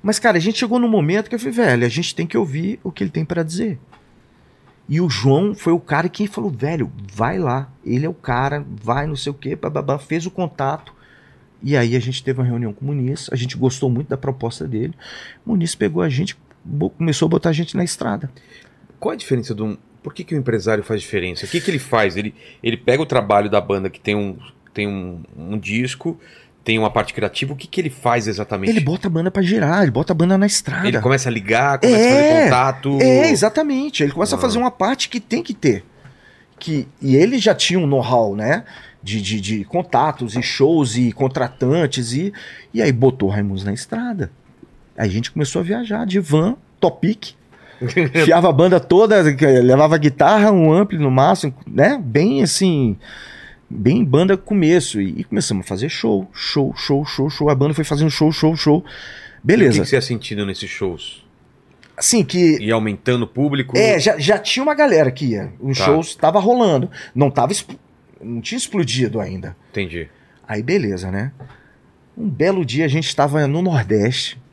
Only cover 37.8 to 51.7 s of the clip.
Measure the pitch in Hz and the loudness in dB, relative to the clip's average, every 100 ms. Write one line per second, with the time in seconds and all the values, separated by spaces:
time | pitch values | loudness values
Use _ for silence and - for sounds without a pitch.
37.8 | 151 139 120 127 110 101 110 175 - - | 2 0 2 0 0 -2 -2 -4 -6 -20
38.8 | - _ 95 107 95 107 98 107 98 170 | -20 _ -8 -6 -4 -6 -4 -6 -4 -6
39.8 | 180 127 151 143 120 113 120 - 139 165 | -2 0 0 -2 -6 -6 -6 2 4 4
40.8 | 135 113 123 - 131 131 131 - 127 160 | 2 0 -2 0 -2 -2 -6 -2 0 2
41.8 | 151 135 117 127 190 202 - - - 226 | 0 -2 -4 -4 -6 -8 -20 -20 -8 0
42.8 | 202 120 131 131 98 104 101 98 98 98 | 0 4 2 2 -2 0 -2 -4 -4 -6
43.8 | - 226 247 208 117 _ _ _ - _ | -6 -8 -6 -6 -8 _ _ _ -20 _
44.8 | _ - 107 98 120 - 143 175 175 220 | _ -4 -2 -2 -6 -4 -4 -2 -4 -4
45.8 | 233 208 233 190 160 151 175 262 _ _ | -4 -6 -2 -2 0 0 0 -2 _ _
46.8 | 180 - 165 214 - - _ _ - - | 0 0 -4 -4 -8 -20 _ _ -20 -8
47.8 | 120 - 156 165 156 165 175 143 180 180 | -4 0 0 4 4 6 6 6 6 6
48.8 | - 180 220 208 156 139 147 127 123 131 | 6 6 6 6 4 4 6 6 6 6
49.8 | 151 160 147 135 147 214 208 196 160 160 | 6 4 2 4 4 6 6 6 6 4
50.8 | 202 170 143 131 143 190 151 131 - | 2 0 2 4 4 2 -2 -6 -6